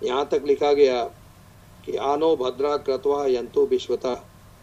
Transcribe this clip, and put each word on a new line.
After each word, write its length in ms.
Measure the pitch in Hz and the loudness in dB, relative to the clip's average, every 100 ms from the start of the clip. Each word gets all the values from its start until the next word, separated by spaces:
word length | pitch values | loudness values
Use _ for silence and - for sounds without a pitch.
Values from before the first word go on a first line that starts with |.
यहाँ 240 | - 127 143 | -4 -2 -2
तक 120 | 156 143 | -2 0
लिखा 280 | 135 147 | 0 2
गया 300 | 143 139 123 117 - - - - - - - - | 4 4 4 -4 -10 -20 -20 -20 -20 -20 -18 -8
कि 100 | 92 | -4
"आनो 400 | 131 147 160 151 | -2 0 2 2
भद्रा 420 | 127 123 147 147 | 0 -2 -2 -2
क्रत्वा 480 | 139 131 139 143 139 | -2 -2 0 0 0
यंतु 400 | 123 117 147 135 | -2 -2 0 2
विश्वता", 640 | 127 - 120 127 123 - - - - | 0 -2 -4 -4 -6 -10 -20 -20 -20